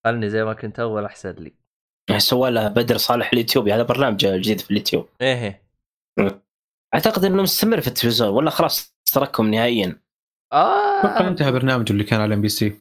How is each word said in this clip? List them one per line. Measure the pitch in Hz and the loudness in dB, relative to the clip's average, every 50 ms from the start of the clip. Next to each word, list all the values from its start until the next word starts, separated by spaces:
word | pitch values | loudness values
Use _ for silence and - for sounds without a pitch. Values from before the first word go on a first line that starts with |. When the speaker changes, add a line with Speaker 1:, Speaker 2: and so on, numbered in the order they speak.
| - | -2
Speaker 1:
خلني | 113 117 120 110 101 | -2 -2 -2 -4 -2
زي | 107 110 110 | -2 -2 -2
ما | 110 110 | -2 -6
كنت | - - 107 101 - | -8 -10 -12 -8 -6
أول | 117 113 110 104 101 | -6 -4 -4 -4 -6
أحسن | 98 - - - 95 | -8 -12 -12 -12 -12
لي". | 82 - 82 - _ _ _ _ _ _ _ _ _ _ _ - | -12 -12 -18 -20 _ _ _ _ _ _ _ _ _ _ _ -4
Speaker 2:
يعني | 107 - | -2 0
سوى | - - 131 123 127 127 | 2 2 2 2 2 2
له | 120 113 107 | 0 0 0
بدر | 104 101 120 117 117 117 | 2 0 0 2 2 0
صالح | 110 - - 120 120 104 - - | 0 2 0 0 0 0 0 -2
اليوتيوب، | 120 117 117 - 131 110 | -2 -2 0 0 0 2
هذا | 101 101 113 120 | 2 2 2 2
برنامج | 117 120 127 139 127 107 98 - | 0 0 0 2 0 2 0 0
جديد | 98 95 92 95 104 107 95 | 0 0 0 0 -2 -2 -2
في | - - | -2 -2
اليوتيوب. | 101 104 - - - - - _ _ _ | -4 -2 -2 -2 -4 -4 -6 _ _ _
Speaker 1:
إيه. | 123 131 127 120 120 101 95 _ _ _ _ _ _ _ _ _ _ _ _ - | -2 -2 0 -2 -4 -8 -8 _ _ _ _ _ _ _ _ _ _ _ _ -2
Speaker 2:
مم. | 101 98 - - _ _ _ _ _ _ _ _ _ _ - | -2 -2 -4 -8 _ _ _ _ _ _ _ _ _ _ -2
أعتقد | - - 220 - 185 185 | 0 0 0 0 2 0
إنه | 196 185 196 190 | 2 2 2 2
مستمر | 175 - - 208 220 226 180 | 0 0 0 2 2 2 0
في | 123 | 0
التلفزيون، | 127 - - - 117 113 110 117 101 | -2 -2 0 0 0 2 2 2 2
ولا | 98 123 156 156 | 2 2 2 0
خلاص | - - 170 143 - - - _ _ _ _ - - | 0 0 0 0 0 -6 -8 _ _ _ _ -2 0
تركهم | 139 135 - - - 113 107 | 0 -2 0 0 0 0 2
نهائيًا؟ | 107 113 117 123 120 110 95 90 - - _ _ _ _ _ _ _ _ _ _ - | 2 2 2 2 2 0 0 -2 -4 -10 _ _ _ _ _ _ _ _ _ _ 2
Speaker 1:
آه. | 147 170 - 392 403 415 403 403 392 | 2 2 4 2 0 0 0 0 0
Speaker 3:
أتوقع | - 208 - 226 185 | 0 0 2 0 0
انتهى | 185 180 - 147 135 | 0 0 0 0 2
برنامجه | 123 127 127 131 131 123 113 117 | 2 2 2 2 2 0 0 0
اللي | 104 101 104 | 0 0 2
كان | - 117 107 | 0 0 2
على | 107 107 107 | 2 0 0
إم | 104 | 0
بي | 104 107 | 0 -2
سي. | - - 110 104 101 - | 0 0 -2 -2 -2 -6